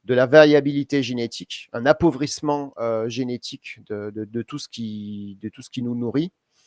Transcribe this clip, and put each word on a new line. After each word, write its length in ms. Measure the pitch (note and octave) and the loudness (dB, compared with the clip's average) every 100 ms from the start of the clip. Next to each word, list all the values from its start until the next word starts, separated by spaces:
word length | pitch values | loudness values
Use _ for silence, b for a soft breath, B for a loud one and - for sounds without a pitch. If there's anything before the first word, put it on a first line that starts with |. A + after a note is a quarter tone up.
| G#2 | -2
de 80 | B2 | 2
la 100 | B2+ | 6
variabilité 800 | D#3 D3+ D3 C#3 C#3+ C#3 C#3+ | 8 10 8 4 -2 -2 -2
génétique, 640 | A#2+ B2 A#2 - - - - | -2 -4 -6 -8 -14 -16 -12
un 140 | A#2 B2 | -2 2
appauvrissement, 880 | D3+ E3+ B2+ C#3+ - D3+ C#3+ C#3+ - | 4 4 2 -4 -6 -4 -2 -4 -6
euh, 280 | A#2 A2+ A#2 | -4 -2 -4
génétique 720 | A#2 B2 B2 - C#3 - - G#2 | -4 -6 -6 -10 -16 -18 -20 -12
de, 240 | G#2 G#2 | -10 -8
de, 160 | G#2+ G#2+ | -10 -8
de 160 | A#2 | -8
tout 160 | A2+ D3 | -8 -10
ce 100 | - | -12
qui, 720 | - A2+ G#2+ G#2 G#2 G2+ G2 | -10 -10 -10 -10 -12 -12 -12
de 100 | A2 | -14
tout 120 | - | -14
ce 80 | B2+ | -14
qui 140 | - | -8
nous 120 | A#2+ A#2+ | -6 -4
nourrit. 360 | A#2+ C3 F3+ _ _ b | -4 -2 -4 _ _ b